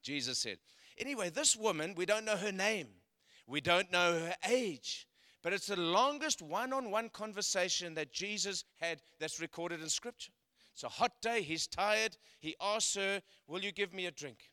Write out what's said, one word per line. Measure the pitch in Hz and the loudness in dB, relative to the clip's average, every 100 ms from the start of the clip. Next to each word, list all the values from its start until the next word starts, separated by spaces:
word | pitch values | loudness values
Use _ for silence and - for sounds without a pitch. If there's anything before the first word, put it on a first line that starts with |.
Jesus | - 143 127 123 | -4 -4 -2 -2
said. | 117 92 _ - - - | -4 -6 _ -20 -20 -10
Anyway, | 269 262 180 | -6 -2 -2
this | 170 302 226 | 2 2 4
woman, | 220 160 160 175 | 2 0 -2 -4
we | 185 | 0
don't | 214 220 | 0 2
know | 208 | 0
her | 208 | 0
name. | 190 202 214 127 95 _ _ _ - - | 0 0 0 -4 -14 _ _ _ -20 -4
We | 143 | -2
don't | 147 175 190 | 4 4 6
know | 180 175 | 4 6
her | 170 165 180 180 | 4 0 -4 2
age. | 247 226 147 - - - _ _ _ | 2 2 -4 -8 -8 -10 _ _ _
But | 170 | -2
it's | 190 - | -2 0
the | 196 | 0
longest | 170 185 262 294 311 - | 4 6 4 2 -2 -2
one-on-one | 156 180 254 269 240 208 226 | -2 -2 0 -2 0 -2 -2
conversation | - 214 202 202 196 180 - 175 | -8 -8 -4 0 2 2 0 -2
that | 160 151 | -4 -6
Jesus | - 196 208 185 185 - _ | -4 -4 -2 -2 -4 -8 _
had | 170 160 _ _ | -4 -4 _ _
that's | 156 160 | -6 -4
recorded | 160 - 170 170 | -8 -6 -6 -6
in | 156 | -2
Scripture. | - 240 - - _ _ _ _ | -2 -4 -12 -16 _ _ _ _
It's | - | -10
a | 131 | -8
hot | - 233 _ | 0 0 _
day. | 226 233 | 0 0
He's | 147 160 - | 0 -2 -2
tired. | - 202 214 220 - - - | 0 2 4 2 -2 -20 -12
He | 156 - | -10 -4
asks | 196 214 - 202 | -2 2 2 2
her, | 196 196 - - - | 0 0 -4 -20 -8
"Will | 170 | -4
you | 202 | -4
give | 196 202 | -2 -4
me | 190 180 | -2 -6
a | |
drink?" | 147 143 110 - | -6 -12 -12 -20